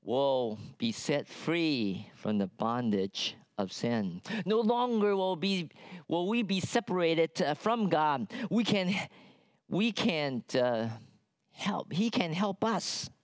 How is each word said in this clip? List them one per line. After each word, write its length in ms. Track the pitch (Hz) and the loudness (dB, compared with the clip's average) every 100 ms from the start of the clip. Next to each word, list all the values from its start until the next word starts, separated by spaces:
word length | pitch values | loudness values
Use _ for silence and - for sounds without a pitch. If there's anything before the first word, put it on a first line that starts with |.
will 560 | - 123 139 131 120 107 104 - | -2 0 2 0 -2 -4 -12 -4
be 140 | 117 | -4
set 340 | 110 - 147 120 | -4 -2 -2 -2
free 800 | - - 170 165 139 104 95 107 | -8 -2 0 2 2 0 -2 -8
from 240 | - 104 107 | -8 -2 0
the 80 | 95 | 0
bondage 880 | - 113 120 120 101 98 - - - _ - | 0 -2 0 2 0 0 -4 -8 -8 _ -6
of 160 | 98 | -6
sin. 480 | - 120 120 208 87 - 220 | -2 -2 0 -2 -6 -8 -6
No 160 | 180 220 | 0 2
longer 560 | 220 240 247 226 208 196 | 2 2 2 2 2 2
will 200 | 185 180 | 0 0
be, 340 | 190 196 160 - - 180 151 | 0 -2 -4 -12 -18 -18 -4
will 220 | 165 180 | -2 2
we 140 | 226 | 0
be 180 | 208 190 | 2 0
separated, 800 | - 247 214 185 170 165 160 - | 2 0 0 2 2 4 2 2
uh, 120 | 151 | 0
from 340 | 147 214 233 202 | 0 0 2 2
God. 420 | 160 156 139 110 247 240 | 4 2 0 -2 -6 -2
We 160 | 208 | 0
can, 300 | 220 208 180 196 - - - - _ _ _ | 2 2 2 -2 -4 -12 -20 -20 _ _ _
we 220 | 170 226 | 0 0
can't, 640 | 202 233 160 147 127 - | 2 0 2 0 -2 -2
uh, 340 | 131 123 120 113 113 - _ _ _ _ | 2 2 2 0 -4 -14 _ _ _ _
help. 420 | - 190 196 - | -6 -4 -4 -4
He 180 | 156 226 | 0 0
can 220 | - 175 | 0 -2
help 320 | 160 202 196 | 0 -2 0
us 460 | 220 202 - - - - | 0 0 -2 -6 -8 -14